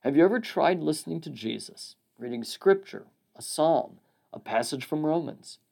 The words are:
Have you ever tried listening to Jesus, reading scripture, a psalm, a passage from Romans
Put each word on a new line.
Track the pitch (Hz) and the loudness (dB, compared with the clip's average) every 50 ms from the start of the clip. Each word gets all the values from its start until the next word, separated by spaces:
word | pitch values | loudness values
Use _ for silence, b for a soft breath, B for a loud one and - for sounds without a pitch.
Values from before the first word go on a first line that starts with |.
Have | _ 135 139 | _ 4 6
you | 151 165 | 6 6
ever | 196 226 247 | 6 6 2
tried | 233 - - 190 - 165 185 175 | -2 -4 -2 2 4 4 2 2
listening | 156 156 151 - - 165 165 165 | 0 -2 -2 -2 -4 -8 -8 -8
to | 160 - | -8 -10
Jesus, | - - 110 110 113 107 - - - - - - - _ _ _ _ | -12 -8 -6 -6 -6 -6 -8 -14 -18 -18 -18 -18 -20 _ _ _ _
reading | _ 120 123 120 120 117 | _ -10 -8 -8 -8 -8
scripture, | - - - - 190 196 196 190 - - 101 - _ _ _ _ _ _ | -10 -12 2 4 4 4 4 2 -10 -16 -16 -16 _ _ _ _ _ _
a | - | -16
psalm, | - - - - 156 165 165 127 - - - - _ _ _ _ _ _ | -12 -10 0 2 2 4 4 2 0 -2 -10 -20 _ _ _ _ _ _
a | - 110 | -18 -14
passage | - - 110 113 123 - - 131 127 | -8 -2 -2 -2 0 -2 -6 -8 -6
from | - 156 156 151 | -4 -4 -2 0
Romans | 151 156 170 160 123 - - - - - _ _ _ | 0 0 -2 -2 -6 -12 -14 -18 -20 -20 _ _ _